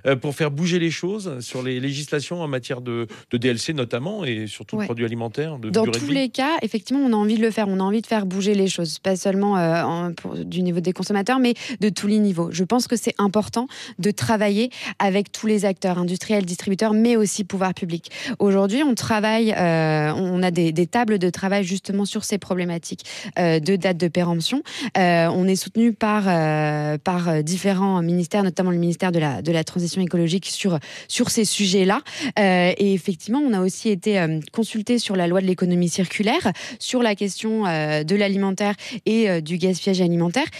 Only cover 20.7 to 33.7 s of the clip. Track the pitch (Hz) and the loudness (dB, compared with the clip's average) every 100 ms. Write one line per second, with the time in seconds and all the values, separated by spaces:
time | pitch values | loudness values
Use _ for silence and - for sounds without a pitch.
20.7 | 160 170 240 233 208 180 - 190 202 185 | 2 2 2 2 2 0 0 0 0 0
21.7 | 190 - 202 202 214 - 196 - 185 175 | -4 -2 -2 -2 -4 -4 -4 -2 -4 -2
22.7 | 170 - 185 - - 208 - 175 160 151 | -4 -8 -12 -12 -14 -6 0 2 2 2
23.7 | 196 190 175 175 180 175 170 160 269 - | 2 2 0 0 2 0 0 0 -2 -4
24.7 | - 269 202 180 170 165 180 185 190 - | -8 -2 2 4 4 4 2 2 0 0
25.7 | 220 233 208 214 214 196 175 156 151 151 | 2 2 2 0 2 2 2 2 2 0
26.7 | 151 151 151 - 180 175 156 151 180 196 | 0 -2 -2 -2 0 0 0 0 -2 0
27.7 | 185 196 185 165 175 170 208 190 - 180 | 2 2 2 2 0 0 0 0 0 0
28.7 | 175 170 165 185 170 151 120 151 165 160 | 2 0 0 0 2 0 0 0 0 -2
29.7 | 180 170 190 180 175 170 185 - - 202 | -2 -2 -2 0 2 2 0 -2 -4 0
30.7 | 160 - - - - 240 - 214 - 202 | -2 -4 -14 -6 -2 0 2 0 2 2
31.7 | 196 190 226 - - 285 214 196 180 180 | 4 4 2 -2 -6 -4 2 4 4 4
32.7 | - 202 196 - 170 - 262 294 196 185 | 2 2 2 0 -6 -2 0 2 2 0